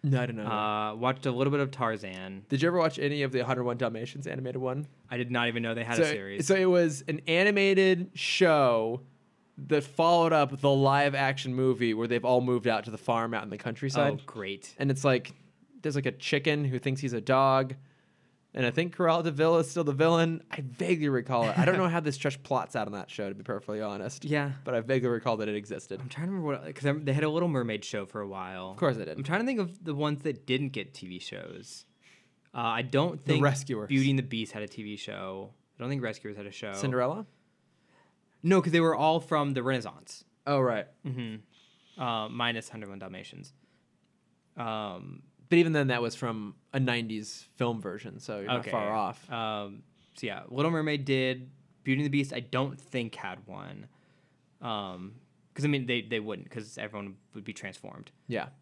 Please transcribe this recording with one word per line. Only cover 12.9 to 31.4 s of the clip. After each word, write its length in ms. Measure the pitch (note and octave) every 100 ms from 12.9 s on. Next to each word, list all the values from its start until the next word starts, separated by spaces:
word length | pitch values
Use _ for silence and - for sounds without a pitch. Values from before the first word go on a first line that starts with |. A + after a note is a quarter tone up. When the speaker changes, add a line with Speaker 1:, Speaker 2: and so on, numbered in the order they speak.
Speaker 1:
the 60 | G#2+
farm 380 | - A#2 A#2 A2+
out 80 |
in 80 | G#2+
the 60 | G#2
countryside. 540 | A#2+ A2+ C#3 C3+ C#3+ C#3+
Speaker 2:
Oh, 40 | -
great. 480 | A2+ G2 G2 - -
Speaker 1:
And 100 | C#3
it's 140 | C3+ C#3
like, 260 | B2+ - - - _ _ -
there's, 100 | D#3 C#3+
like, 120 | C3
a 40 |
chicken 540 | C3 - C#3+ C#3 D3 C#3+
who 140 | B2+
thinks 220 | C#3 C3
he's 120 | C3+
a 80 | A#2
dog. 540 | G#2+ C3 C3+ C3+ C3+ C3 - _ _ _ _ _ _ -
And 120 | B2
I 20 |
think 260 | A#2+ F3 -
Cruella 280 | F3 E3
de 80 | E3
Vil 260 | C#3+ D#3+ E3
is 140 | C#3+
still 120 | E3+
the 100 | D3+
villain. 500 | C#3 D#3+ E3+ E3 D#3+ -
I 100 | -
vaguely 480 | C3+ A#2 E3 F3 D3+
recall 400 | C3 A#2 B2 A2+
it. 80 | G#2+
I 80 | F3
don't 100 | F#3
know 120 | F3+
how 120 | E3+
this 140 | D3+
stretch 300 | C#3 D3 C3+
plots 320 | - C3 F#2 B2
out 100 | G#2
on 80 |
that 160 | G2+ F#2+
show, 180 | - G2+
to 60 |
be 80 | G2
perfectly 400 | G2 G2+ - G#2+
honest. 440 | G#2+ G2+ G#2 - D3
Speaker 2:
Yeah. 260 | D3 C#3+ C3+
Speaker 1:
But 120 | - B2
I 60 |
vaguely 280 | A2+ C3 B2
recall 280 | A#2 B2 A2
that 120 | G#2+
it 60 | G#2
existed. 440 | G#2 G#2 - F#2+
Speaker 2:
I'm 80 | B2+
trying 200 | - E3+
to 60 |
remember 280 | F#3+ D3+ C#3
what, 120 | D2 C3+
'cause 100 | C#3
I, 60 |
they 220 | D3 C#3+
had 100 | C3+
a 60 | D#3
Little 200 | D#3 F3
Mermaid 340 | C#3 A#2 G#2+
show 220 | - G#2+ G2
for 160 | A2
a 60 | G2+
while. 420 | F#2+ F#2 F#2 F#2
Speaker 1:
Of 80 | F#2+
course 180 | D#3+ A2+
they 100 | E2
did. 120 | D#2
Speaker 2:
I'm 60 |
trying 160 | C#3 F3+
to 80 | A#3+
think 120 | B3
of 240 | F3+ F#3
the 120 | E3+ C#3+
ones 260 | D3 D3
that 240 | D3+ B2 -
didn't 240 | C3 C#3
get 240 | A#2+ F#2+
T 140 | - F#2
V 100 | F2+
shows. 680 | - F#2+